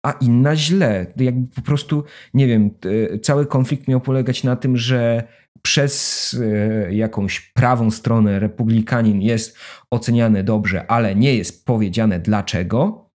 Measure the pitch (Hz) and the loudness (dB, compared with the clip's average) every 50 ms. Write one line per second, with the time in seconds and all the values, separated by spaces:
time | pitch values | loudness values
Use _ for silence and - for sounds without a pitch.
0 | - 139 139 - 131 120 117 123 135 147 156 156 147 151 180 196 170 117 104 92 | -4 -6 -2 0 2 4 4 4 4 4 2 0 0 0 2 2 2 2 0 -2
1 | 90 90 - 127 131 127 123 127 127 127 _ - - - 147 139 - - 151 147 | -4 -6 -2 -2 -2 0 0 -2 -4 -4 _ -10 -4 -2 -2 -2 -2 -2 -4 -4
2 | 147 - - - - _ - 135 139 123 117 110 104 104 - _ - 92 104 110 | -4 -6 -18 -20 -18 _ 0 2 2 4 4 4 2 2 -2 _ -6 -2 -2 0
3 | 110 - 95 107 - - 143 143 147 143 - 131 131 - 151 131 - - 131 127 | -2 -2 -4 -4 -2 0 0 0 0 0 0 0 0 0 -2 -4 -2 -2 -2 0
4 | 127 135 131 131 123 123 123 - - 127 123 123 - 135 127 120 113 123 131 123 | 0 0 -2 0 0 -2 -4 -2 -2 -2 -2 0 0 0 0 0 0 0 0 0
5 | 117 117 117 117 117 - _ _ _ _ _ - _ - - 151 139 139 139 - | 2 0 0 0 -4 -8 _ _ _ _ _ -10 _ -2 0 0 0 0 -2 -4
6 | - - - - - - - 123 117 110 107 104 104 110 110 110 104 87 98 107 | -4 -4 -4 -4 -4 -4 -4 -2 -2 0 0 0 0 0 0 -2 -2 -2 -2 -2
7 | 110 110 110 107 98 95 - - - _ _ 117 127 127 127 117 117 110 107 - | -2 -2 -2 -4 -4 -4 -4 -8 -12 _ _ 2 2 2 2 2 2 0 0 -2
8 | - 110 117 113 107 104 98 98 107 104 - - 117 110 113 113 107 - 131 120 | -2 0 2 4 4 2 2 0 -2 -4 -4 -2 -2 0 2 0 0 0 -2 0
9 | 113 110 104 98 98 113 117 110 - - _ - - - - - _ _ 123 117 | 2 2 2 2 2 0 0 -2 -4 -6 _ -20 -20 -20 -20 -20 _ _ -4 -4
10 | - - 117 117 117 113 107 98 95 110 110 107 101 - 98 87 - - 113 120 | 0 0 2 2 4 4 2 2 2 0 0 0 0 -2 -4 -4 -2 0 0 0
11 | 113 98 95 101 120 143 131 107 87 - - _ _ - 123 110 107 95 90 117 | 2 2 2 2 2 4 2 0 -2 -6 -10 _ _ -2 0 0 0 0 0 0
12 | 113 107 95 87 82 107 107 101 101 - - 87 90 90 107 120 156 208 214 - | 0 2 0 0 0 0 0 0 -2 -4 -4 -4 -2 -2 0 0 0 0 -2 -8
13 | _ _ _ | _ _ _